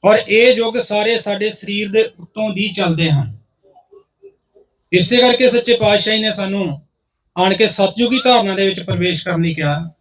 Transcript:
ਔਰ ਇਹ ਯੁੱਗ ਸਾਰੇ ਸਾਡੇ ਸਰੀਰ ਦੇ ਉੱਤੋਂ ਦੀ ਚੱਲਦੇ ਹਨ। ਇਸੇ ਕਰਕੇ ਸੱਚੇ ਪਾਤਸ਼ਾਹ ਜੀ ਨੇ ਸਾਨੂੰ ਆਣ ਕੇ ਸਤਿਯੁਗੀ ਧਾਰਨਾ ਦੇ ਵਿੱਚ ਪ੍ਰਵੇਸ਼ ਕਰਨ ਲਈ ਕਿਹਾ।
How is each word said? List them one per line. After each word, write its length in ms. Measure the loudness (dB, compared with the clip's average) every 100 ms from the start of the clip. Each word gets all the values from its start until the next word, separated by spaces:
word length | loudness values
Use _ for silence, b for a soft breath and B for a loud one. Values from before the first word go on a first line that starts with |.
| 4
ਔਰ 120 | 2 2
ਇਹ 280 | 4 4 4
ਯੁੱਗ 220 | 0 -4
ਸਾਰੇ 400 | -4 -2 -2 -2
ਸਾਡੇ 320 | -4 -4 -4
ਸਰੀਰ 420 | -6 -6 -6 -2
ਦੇ 180 | 0 0 _
ਉੱਤੋਂ 300 | -18 -6 -6
ਦੀ 200 | -2 -4
ਚੱਲਦੇ 420 | -2 -2 0 0
ਹਨ। 260 | 0 -2 -10 _ _ _ _ _ -20 _ _ -20 _ _ _ _ _ _
ਇਸੇ 240 | 0 2 4
ਕਰਕੇ 320 | 4 4 2
ਸੱਚੇ 280 | 2 2 2
ਪਾਤਸ਼ਾਹ 380 | 2 2 0 -2
ਜੀ 60 |
ਨੇ 100 | -2
ਸਾਨੂੰ 500 | -4 -4 -4 -4 -8 _ _ _ _ _ -2
ਆਣ 160 | 0
ਕੇ 140 | 2 0
ਸਤਿਯੁਗੀ 520 | 2 0 0 -2 0
ਧਾਰਨਾ 320 | 2 2 2 0
ਦੇ 100 | -2
ਵਿੱਚ 140 | -2
ਪ੍ਰਵੇਸ਼ 460 | -6 -2 -2 -4 -4
ਕਰਨ 160 | -2
ਲਈ 120 | -2
ਕਿਹਾ। 380 | -2 -2 -4 -6 _